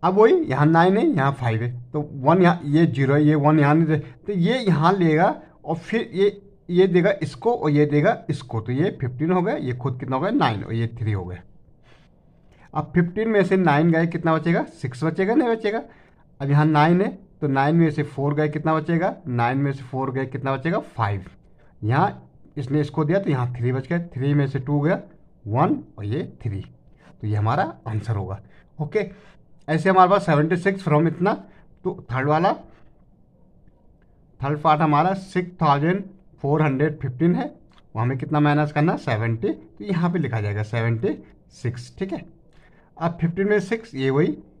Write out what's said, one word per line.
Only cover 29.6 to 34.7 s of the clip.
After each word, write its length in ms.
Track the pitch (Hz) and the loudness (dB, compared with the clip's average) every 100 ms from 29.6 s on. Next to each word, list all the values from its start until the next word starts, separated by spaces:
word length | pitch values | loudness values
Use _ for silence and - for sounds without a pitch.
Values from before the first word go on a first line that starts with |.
| - | -4
ऐसे 220 | 156 170 | 0 2
हमारे 200 | 185 180 | 6 6
पास 160 | 196 190 | 6 4
सेवेंटी 320 | 147 156 175 | 2 2 2
सिक्स 260 | 190 196 | 0 -2
from 240 | 175 151 160 | 0 2 2
इतना, 260 | 156 185 226 - - - - 185 | 0 0 -2 -6 -20 -20 -10 -8
तो 200 | 180 - | -8 -8
third 160 | 123 139 | -4 0
वाला, 260 | 151 180 - - - - _ _ _ _ _ - _ - _ - _ _ _ _ _ | 2 2 -2 -8 -20 -20 _ _ _ _ _ -20 _ -20 _ -20 _ _ _ _ _
third 220 | 139 147 | -4 -2
part 200 | 160 | 2